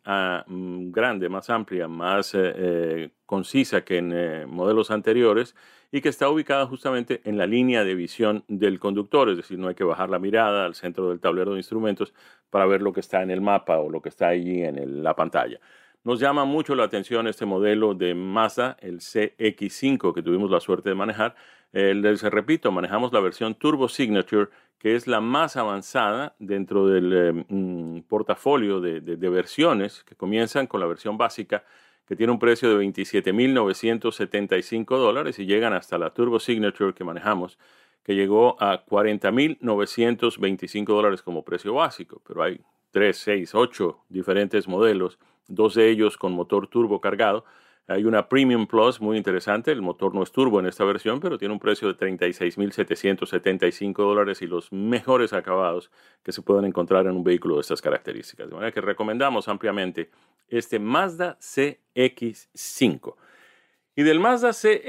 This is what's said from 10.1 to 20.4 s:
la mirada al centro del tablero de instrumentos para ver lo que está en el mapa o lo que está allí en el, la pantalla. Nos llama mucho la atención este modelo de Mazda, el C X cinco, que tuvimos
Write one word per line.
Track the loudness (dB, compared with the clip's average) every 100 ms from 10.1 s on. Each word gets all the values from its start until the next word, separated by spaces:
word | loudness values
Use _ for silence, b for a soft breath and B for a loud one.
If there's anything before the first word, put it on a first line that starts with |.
la | -2
mirada | 0 2 2 2 -2
al |
centro | -6 -8 -4 -4
del | 0
tablero | 0 0 -2
de | -4
instrumentos | -6 -4 -2 -2 -6 b b b b
para | 2 4
ver | 4
lo | 0
que | -4
está | -2 -2
en | 0
el | 0
mapa | 2 2 2 0
o | 0
lo | -6
que | -8
está | -2 0
allí | 2 0 -2
en | -2 -4
el, | -8 -4
la | -2
pantalla. | 0 0 0 -2 -6 b b b b
Nos | -4 0
llama | 2 2
mucho | 0 0 0
la | 0
atención | 0 -2 -2 -2 -2
este | -4 -2
modelo | 0 2 4 2
de | 0 -2
Mazda, | -2 -2 0 0 0 -4 -6
el | -14 -14
C | -6 -2 -2 0
X | -2 -2 -8
cinco, | -2 0 0 0
que | -2
tuvimos | 0 0